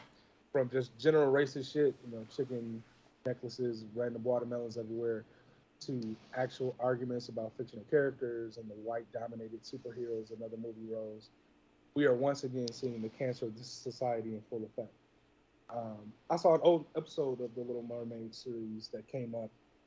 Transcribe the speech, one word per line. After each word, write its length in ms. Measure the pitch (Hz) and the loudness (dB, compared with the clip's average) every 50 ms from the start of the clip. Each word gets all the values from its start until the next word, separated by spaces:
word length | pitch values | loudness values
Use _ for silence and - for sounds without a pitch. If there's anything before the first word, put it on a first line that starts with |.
| - - - - _ _ _ _ _ _ | -16 -18 -20 -20 _ _ _ _ _ _
From 180 | - 143 127 123 | 2 2 2 2
just 260 | 127 131 123 - - 113 | 2 0 0 -2 -4 2
general 320 | 120 156 156 151 147 135 | 4 6 8 8 8 8
racist 420 | 135 139 143 135 - 143 131 - | 6 6 4 2 0 -4 -6 -2
shit, 220 | - 151 147 135 117 - - | 2 4 4 4 4 0 -4
you 100 | 120 113 | -10 -10
know, 80 | 113 110 110 - | -10 -10 -6 -4
chicken 480 | - 131 123 127 120 117 113 113 117 113 - - - - _ _ _ - | -4 -4 -2 -4 -4 -4 -6 -6 -8 -10 -14 -20 -20 -20 _ _ _ -4
necklaces, 580 | 131 123 - - 120 117 - 127 123 117 110 110 107 107 | -2 -2 -2 -4 -6 -4 -2 0 0 -2 -2 -6 -6 -4
random 300 | 117 120 120 120 113 113 | -2 -2 -2 -2 0 2
watermelons 540 | 127 123 120 120 117 120 120 120 113 107 117 | 2 2 2 2 0 -2 -4 -4 -4 -6 -6
everywhere, 460 | 113 110 113 117 117 117 113 110 117 - - - - - - _ _ _ _ - | -6 -4 -2 0 0 0 0 -2 -4 -8 -16 -20 -20 -20 -20 _ _ _ _ -12
to 360 | - - 135 123 113 110 110 - - - - | -6 -4 -4 -2 -2 -4 -6 -8 -10 -6 -2
actual 400 | 127 131 131 - - 131 127 123 - | 0 0 0 0 -2 -4 -4 -2 0
arguments 480 | 120 127 127 120 127 123 123 120 - - | 2 2 2 2 0 -2 -2 -4 -4 -6
about 240 | 113 113 113 113 - | -6 -6 -6 -6 -6
fictional 280 | - 123 - - 110 104 - | -8 -8 -8 -10 -14 0 4
characters 680 | 156 147 139 139 131 131 131 120 120 117 117 110 110 | 4 6 6 4 2 -2 -4 -4 -4 -4 -6 -8 -8
and 120 | 117 113 107 | -10 -12 -12
the 40 | 104 | -10
white-dominated 880 | 107 107 113 117 120 113 - 120 117 113 117 117 113 113 110 113 110 | -8 -6 -4 -4 -4 -4 -6 -6 -6 -6 -6 -8 -8 -10 -10 -10 -12
superheroes 680 | - - 135 127 - 123 113 123 120 117 117 110 110 110 | -10 -10 -12 -10 -10 -8 -8 -6 -6 -4 -4 -4 -6 -8
and 100 | 113 110 | -10 -10
other 140 | 113 113 113 | -8 -8 -8
movie 300 | 113 113 117 110 110 113 110 | -8 -8 -8 -8 -8 -8 -8
roles. 380 | 110 110 110 107 107 107 - - _ _ _ _ _ _ _ _ _ _ _ _ - | -6 -6 -6 -8 -10 -12 -16 -20 _ _ _ _ _ _ _ _ _ _ _ _ 2
We 120 | 143 147 | 4 6
are 80 | 135 123 | 6 6
once 300 | 120 135 139 139 139 - | 6 4 2 2 0 -2
again 280 | 127 127 127 123 117 | -4 -2 -2 -2 -2
seeing 300 | 117 - 135 127 120 113 | -4 -4 -4 -4 -2 -2
the 80 | 110 110 | -4 -6
cancer 340 | - - 139 127 120 - 127 | -4 -2 -2 -2 -2 -2 -4
of 100 | 113 107 113 | -6 -6 -8
this 80 | 131 - | -12 -12
society 680 | - - - 127 120 - 127 123 117 113 110 110 110 | -12 -10 -8 -8 -4 -2 0 0 0 0 -2 -4 -6
in 60 | 107 - - | -8 -8 -6
full 160 | - 113 107 | -6 -6 -6
effect. 280 | 107 - - 113 104 - _ _ _ _ _ _ _ _ _ _ _ _ _ _ - | -6 -6 -8 -8 -8 -10 _ _ _ _ _ _ _ _ _ _ _ _ _ _ -8
Um, 420 | 117 120 113 110 107 104 104 107 - - _ - | -6 -6 -4 -6 -6 -10 -12 -14 -16 -8 _ 0
I 60 | 160 | 2
saw 180 | 170 - 175 160 | 6 8 8 8
an 60 | 160 | 10
old 240 | - 170 170 160 147 - - | 10 8 8 8 4 -2 -4
episode 440 | 160 156 - - 165 143 135 127 120 | -6 -6 -2 -2 0 0 0 0 -2
of 120 | 123 117 120 | -4 -6 -6
the 60 | 127 | -6
Little 220 | 120 123 120 120 | -4 -4 -4 -4
Mermaid 520 | 117 117 120 120 117 117 117 113 113 110 110 | -6 -6 -6 -6 -6 -6 -6 -8 -8 -10 -10
series 540 | - - 127 117 117 110 110 110 110 110 - | -10 -8 -8 -6 -6 -6 -6 -6 -8 -8 -10
that 180 | - 110 110 | -10 -12 -10
came 280 | - - 135 123 117 113 | -8 -6 -6 -4 -4 -4
up, 160 | 117 113 110 - _ _ _ _ _ _ | -6 -6 -8 -10 _ _ _ _ _ _